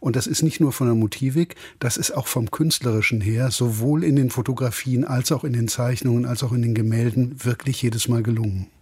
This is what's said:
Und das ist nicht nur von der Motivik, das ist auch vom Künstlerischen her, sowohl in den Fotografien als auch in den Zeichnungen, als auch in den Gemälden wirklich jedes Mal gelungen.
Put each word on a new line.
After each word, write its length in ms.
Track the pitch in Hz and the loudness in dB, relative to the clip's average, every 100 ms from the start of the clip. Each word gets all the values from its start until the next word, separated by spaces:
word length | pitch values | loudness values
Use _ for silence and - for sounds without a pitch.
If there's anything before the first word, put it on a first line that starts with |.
Und 160 | 143 123 | -2 -2
das 100 | - | 0
ist 140 | 151 | 0
nicht 180 | 156 - | 0 2
nur 140 | 151 | 0
von 140 | - 123 | 2 2
der 80 | 113 | 4
Motivik, 600 | 107 - 135 143 170 - - - | 2 0 -2 0 -2 -4 -20 -6
das 160 | 120 - | -4 -2
ist 160 | - | -2
auch 160 | - - | -4 -4
vom 240 | 131 113 | -2 -2
Künstlerischen 680 | - 156 - 123 110 - 113 | 0 0 0 0 0 0 0
her, 300 | 101 113 127 | 0 0 0
sowohl 520 | - 123 107 123 151 | 0 0 0 0 2
in 140 | 165 139 | 4 4
den 140 | 127 | 2
Fotografien 760 | 127 120 123 127 - 131 123 - | 0 -2 -2 -2 -2 -2 0 2
als 260 | 127 - | 0 0
auch 140 | 143 120 | -2 0
in 80 | |
den 160 | 117 117 | -2 -2
Zeichnungen, 560 | - 123 123 127 120 123 | -2 -2 0 0 0 0
als 180 | 117 | -2
auch 80 | 127 | -2
in 120 | 123 | 0
den 100 | 117 | 0
Gemälden 720 | 113 110 113 117 117 123 - 123 | 2 2 2 2 2 0 0 -2
wirklich 360 | 120 135 127 | -2 -4 -2
jedes 280 | 120 113 - | -2 0 0
Mal 140 | 117 | 0
gelungen. 440 | 110 113 107 95 95 _ | 2 0 0 -2 -6 _